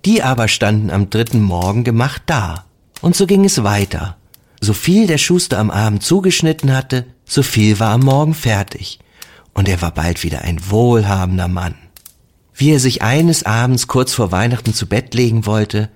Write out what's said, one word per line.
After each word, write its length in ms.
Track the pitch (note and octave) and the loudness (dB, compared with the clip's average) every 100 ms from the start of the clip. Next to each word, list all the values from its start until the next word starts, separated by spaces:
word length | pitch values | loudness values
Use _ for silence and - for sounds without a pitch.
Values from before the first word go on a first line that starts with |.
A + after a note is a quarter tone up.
Die 160 | F#3+ A3 | 2 2
aber 260 | C3 B2 A2 | 2 0 0
standen 420 | - G#2 G#2+ G#2+ | 0 0 0 0
am 180 | F#2 G2 | -2 0
dritten 320 | A2 A#2 A#2+ | -2 0 0
Morgen 420 | G2+ F2 F2+ G#2+ | 2 0 0 0
gemacht 400 | A#2+ A#2 C3 - | 0 0 -2 -4
da. 400 | - D3 F2+ D#2+ - _ _ - | -4 -2 -4 -8 -14 _ _ -4
Und 140 | E3+ | -2
so 100 | F3 | 0
ging 200 | F#3 G3 | 2 4
es 180 | G3 C#3 | 4 2
weiter. 540 | G2+ G2+ G2 D#2+ F2 - _ _ _ _ | 0 0 -2 -4 -8 -12 _ _ _ _
So 140 | G2+ | -4
viel 340 | G#2 - G3 G#3 | -2 2 4 4
der 100 | D3+ | 0
Schuster 420 | - F3+ - G#2 | 2 0 0 -2
am 120 | G#2+ | 0
Abend 320 | G2 G#2+ G2+ | 0 0 -2
zugeschnitten 720 | - F3+ F#3 E3+ D#3+ D#3 C3+ | 0 2 2 0 0 0 0
hatte, 300 | C3 C3 B2+ B2 _ | 0 -2 -6 -6 _
so 160 | - - | -4 -2
viel 380 | C3+ A2+ G#2+ G#2 | 0 2 2 2
war 120 | A2 | 2
am 100 | A2+ | 2
Morgen 320 | C3+ C3+ D#3 | 4 4 2
fertig. 680 | D#3 A#2 G2+ G2+ - - - _ _ - - _ | -2 -2 -2 -4 -10 -14 -16 _ _ -20 -20 _
Und 160 | - F#2+ | -2 -2
er 120 | F2+ | 0
war 100 | E2+ | -4
bald 320 | E2 E2 E2+ | -4 -4 -4
wieder 180 | E2 - | -6 -6
ein 180 | - E2 F#2+ | -6 -6 -2
wohlhabender 800 | G#2+ B2 A#2 G#2 G2 F#2 F#2 F2 | 2 4 2 2 0 -2 -2 -2
Mann. 280 | F2+ F2 - - - - _ _ _ _ | -4 -6 -10 -20 -20 -20 _ _ _ _
Wie 180 | - C#3 | 0 2
er 80 | D3 | 4
sich 220 | B2+ - | 2 0
eines 420 | A2 C#3+ E3+ D#3 | 0 2 2 2
Abends 420 | - A2+ B2 B2 - | -2 0 0 0 0
kurz 260 | C3 C3 | -2 0
vor 180 | - G2+ | -2 -2
Weihnachten 420 | F#2 A#2 A#2+ A2+ | 0 0 -2 -4
zu 140 | G#2+ F2 | -4 -2
Bett 260 | G#2 - | -4 -2
legen 320 | A#2 A#2+ A2+ | -2 0 0
wollte 440 | G#2+ G#2+ G#2 G#2+ G#2+ | 0 -2 0 -2 -4